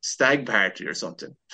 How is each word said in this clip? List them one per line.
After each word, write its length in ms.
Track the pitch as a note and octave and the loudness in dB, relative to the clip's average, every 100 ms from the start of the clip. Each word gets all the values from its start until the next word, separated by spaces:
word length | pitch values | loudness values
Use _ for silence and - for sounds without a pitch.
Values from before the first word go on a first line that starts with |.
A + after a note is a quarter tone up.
stag 440 | - - C3 D3 B2 | -6 2 4 2 2
party 400 | G#2+ F#2 - - | 2 2 -2 -8
or 80 | |
something. 400 | E2+ F2 - - - - | -6 -8 -10 -16 -16 -20